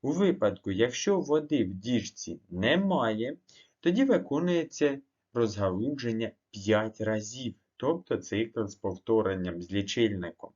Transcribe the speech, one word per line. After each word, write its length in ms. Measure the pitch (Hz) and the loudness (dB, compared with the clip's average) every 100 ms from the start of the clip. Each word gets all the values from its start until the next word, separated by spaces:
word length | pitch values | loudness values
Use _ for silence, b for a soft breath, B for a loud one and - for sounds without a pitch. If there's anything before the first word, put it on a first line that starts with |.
У 100 | 135 | -2
випадку, 580 | 165 196 - 104 95 - | 2 2 4 0 0 -4
якщо 500 | 95 123 - - 196 | 2 2 2 0 2
води 440 | 143 151 151 147 | 2 0 2 0
в 100 | 98 | 0
діжці 640 | 92 110 120 98 - - 82 _ | -2 0 0 -2 -10 -12 -12 _
немає, 840 | 90 107 170 196 165 117 107 120 156 _ b b b | -2 2 2 2 0 0 -2 -4 -8 _ b b b
тоді 240 | 170 196 | 0 2
виконується 960 | 269 190 - 139 175 175 156 - 147 139 _ _ _ | 4 2 2 -2 2 0 -2 0 0 0 _ _ _
розгалудження 1000 | 120 113 98 98 92 123 143 123 113 110 _ _ | 0 0 2 0 0 -2 -2 -2 -2 -4 _ _
п'ять 500 | 104 98 107 110 - | -8 2 4 2 -4
разів, 540 | 107 110 107 123 123 - _ _ | -2 -2 -4 -8 -10 -10 _ _
тобто 400 | 131 170 - 117 | -2 -2 -2 -6
цикл 480 | - 101 110 - | -2 -4 -2 -4
з 100 | 101 | -6
повторенням, 880 | - 101 92 - 113 95 95 90 85 | -6 -8 -8 0 2 2 -2 -4 -6
з 100 | 87 | -4
лічильником. 760 | 98 98 - 113 98 85 - - | -4 -2 2 2 2 -6 -12 -20